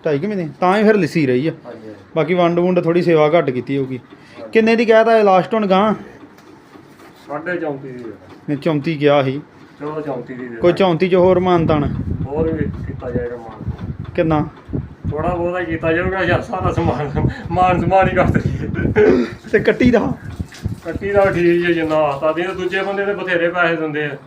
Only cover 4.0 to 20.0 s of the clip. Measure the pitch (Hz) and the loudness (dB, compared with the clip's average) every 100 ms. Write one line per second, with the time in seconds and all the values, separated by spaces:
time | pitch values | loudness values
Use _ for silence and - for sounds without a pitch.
4 | - - - - - 226 220 226 226 220 | -14 -20 -20 -18 0 2 4 2 4 4
5 | 226 226 208 185 160 220 202 185 214 196 | 6 4 6 4 2 -2 2 2 2 0
6 | - - - - - - - - - - | -6 -20 -20 -20 -20 -20 -20 -20 -20 -20
7 | - - - 147 170 175 156 139 139 123 | -20 -20 -12 -10 -6 -4 -4 -8 -10 -14
8 | 117 101 - - - 143 170 151 147 156 | -14 -16 -20 -16 -6 -2 0 0 -2 2
9 | 147 143 135 135 156 - - - 147 156 | 4 4 2 -4 -10 -20 -20 -14 -10 -8
10 | 147 127 120 123 123 117 175 170 190 165 | -6 -8 -10 -14 -12 0 2 4 2 2
11 | 190 180 180 185 185 175 160 151 151 - | 2 4 6 4 4 2 4 2 0 -4
12 | - - 131 147 160 156 147 - - 120 | -6 -6 -4 -2 -2 -2 -4 -6 -10 -10
13 | 127 120 120 120 113 - - - - - | -6 -6 -6 -10 -14 -12 -10 -10 -10 -10
14 | - - 160 156 156 - - - - - | -8 -2 0 0 -2 -8 -10 -10 -10 -10
15 | - 147 165 175 175 180 170 160 165 165 | -8 -4 -4 -2 -4 -4 -6 -4 -2 0
16 | 185 190 175 170 - 185 185 160 165 147 | 0 -2 0 -2 -2 -4 -4 -2 -2 -2
17 | 147 147 - - - 175 185 180 170 190 | -4 -2 -2 -4 -4 0 2 2 2 4
18 | 190 180 165 185 - - 147 165 165 - | 4 2 2 2 -2 -4 -6 -2 0 4
19 | 208 254 226 - - 214 - - 247 233 | 4 4 0 -8 -2 0 2 2 4 4